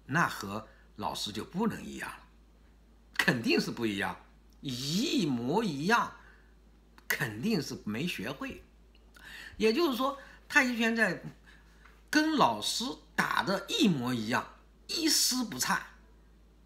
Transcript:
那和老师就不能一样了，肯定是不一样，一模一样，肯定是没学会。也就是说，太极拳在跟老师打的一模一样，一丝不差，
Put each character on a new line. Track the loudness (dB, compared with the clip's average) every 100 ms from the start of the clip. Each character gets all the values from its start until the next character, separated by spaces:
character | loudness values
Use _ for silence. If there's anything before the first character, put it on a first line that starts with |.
| -2
那 | 2 2
和 | -2 -8 -8 -10 -20 -20 -6
老 | -4 -4
师 | -6
就 | -6
不 | -6 -2 -2
能 | -2
一 | -10 -10
样 | -10
了， | -12 -20 -20 -20 -20 -20 -20 -20 -20 -6 0
肯 | 0 0
定 | 2 0
是 | 0
不 | -2 -2
一 | 0
样， | -4 -6 -16 -20 -20 -12
一 | -8 -6 -2 -2 0 0 0
模 | 0 0 0
一 | 0 -2 2
样， | 2 0 -8 -20 -20 -20 -20 -20 -20 -20 -14 -6
肯 | -2 -2 -2
定 | 0 0
是 | -2 -8
没 | -6 -4 -4
学 | -4 -8
会。 | -8 -10 -12 -18 -20 -20 -20 -20 -20 -18 -16 -16 2
也 | 2
就 | 4 2
是 | 2
说， | 0 -2 -12 -20 2
太 | 2 4
极 | 2
拳 | 2 4
在 | 2 0 -8 -18 -20 -20 -20 -20 -20 -20 0
跟 | 2 4
老 | 6 4 4
师 | -2 -2 -4 -8 -6 -2
打 | 0 0
的 | 0 -2 -2
一 | 4 4
模 | 4 0
一 | -2 0
样， | -2 -2 -14 -20 -20 -8
一 | -2 2
丝 | 4 2 0 -2
不 | -2
差， | 0 -2 -4 -18 -20 -20 -20 -20 -20 -20